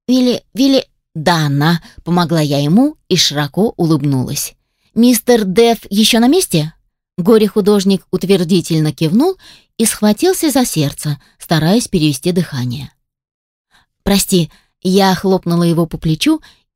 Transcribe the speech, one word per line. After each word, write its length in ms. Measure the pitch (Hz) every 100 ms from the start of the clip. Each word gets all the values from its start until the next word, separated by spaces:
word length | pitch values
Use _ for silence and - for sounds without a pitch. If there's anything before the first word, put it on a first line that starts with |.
| -
Вилли... 360 | 254 254 226 -
Вилли, 320 | 202 277 269 - _ _ 160
«Дана», 680 | 151 170 147 139 147 175 - -
помогла 360 | - 175 170 165
я 220 | 147 143
ему 340 | 147 196 285 - -
и 80 | 175
широко 560 | - 147 147 - 220 -
улыбнулась. 760 | 165 156 143 131 123 - - - _ _ _
«Мистер 500 | 214 240 233 - 240
Дев 340 | 190 175 233 226 -
ещё 300 | 202 220 226
на 80 | 247
месте?» 460 | 349 359 165 151 - _ _ _ -
Горе-художник 880 | 175 220 208 214 190 208 190 190 -
утвердительно 840 | 180 175 190 170 185 160 160 156
кивнул 440 | 143 160 202 339 381 - - _ -
и 80 | 226
схватился 640 | - 214 208 349 370 320
за 140 | 262 247
сердце, 520 | 160 143 - 151 143 _ _
стараясь 500 | - 160 156 220 -
перевести 440 | 190 151 139 175
дыхание. 600 | 180 165 135 123 120 131 _ _ _ _ _ _ _ _ _ _ _
«Прости», 460 | - 196 - 185 160 _ _ _
я 320 | 185 190 190
хлопнула 500 | 185 190 185 180 170
его 220 | 170 165 165
по 100 | 156
плечу 420 | 165 156 294 311 - _ _